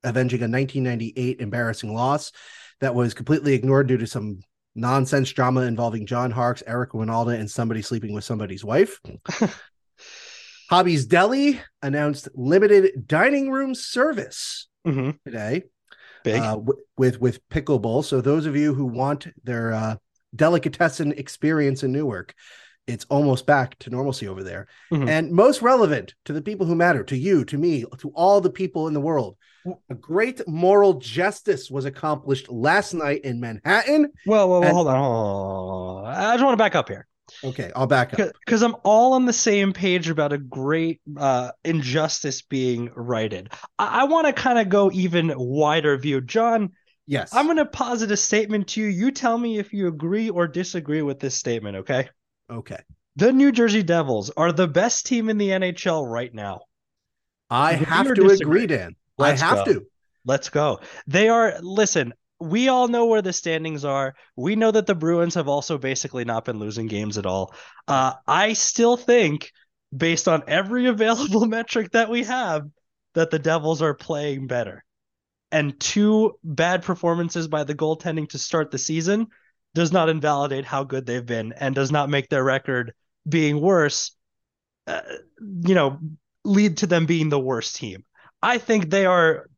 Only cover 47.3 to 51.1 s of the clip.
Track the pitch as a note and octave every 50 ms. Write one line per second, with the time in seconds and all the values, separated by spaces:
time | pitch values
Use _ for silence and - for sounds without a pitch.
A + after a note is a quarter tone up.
47.3 | - A#3+ C#4+ D#4 E4+ D#4 D4 - - - C4+ A#3+ B3 A3+ A3 G3+ G#3 F#3+ - -
48.3 | - G#3+ A3 G#3 G#3+ G#3+ G3 - - G#3+ G#3+ G#3 G3 F3 G#3+ C4 C4+ - - A#3+
49.3 | A3+ A#3 A#3+ A#3 A3 G#3 G3 G#3 - G3+ G3 F3 D#3+ D3 D3+ E3 F#3+ G#3+ A3+ A3
50.3 | F#3 F3 F3 E3 - E3+ F#3 - - F3+ D3+ C#3+ D3+ D#3 D3+ C#3+